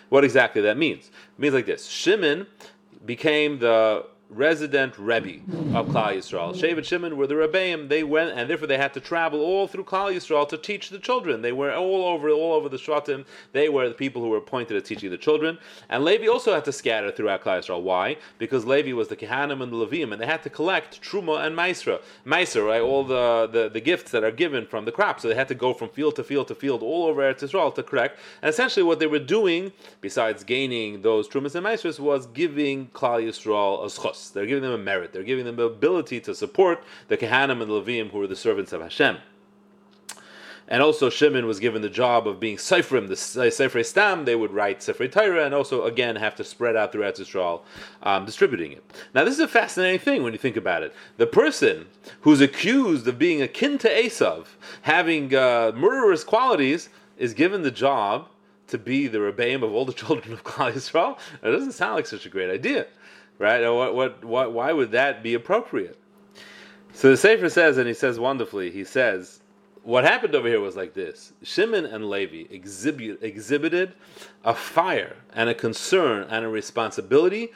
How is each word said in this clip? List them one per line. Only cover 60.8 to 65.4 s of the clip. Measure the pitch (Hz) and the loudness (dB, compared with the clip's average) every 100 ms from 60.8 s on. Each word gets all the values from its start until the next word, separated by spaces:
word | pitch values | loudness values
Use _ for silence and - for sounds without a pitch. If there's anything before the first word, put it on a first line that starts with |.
| - - 254 269 - 147 | -2 0 0 -2 -14 -6
It | - | 0
doesn't | 160 277 | 0 -2
sound | - 190 | -4 -4
like | 196 - | -2 -6
such | 104 95 | -10 -10
a | |
great | 95 92 | -6 -4
idea, | 95 185 277 - _ - - _ _ | -2 -2 -2 -4 _ -20 -20 _ _
right? | 104 120 | 2 4
Now, | 117 | 4
what, | 120 127 117 | 2 0 0
what, | 131 - | -2 -4
what, | 117 113 117 | -4 -2 0
why | 117 131 | 0 0
would | 160 120 | 2 2
that | 117 139 123 | 2 2 0
be | 113 | -2
appropriate? | 117 | -4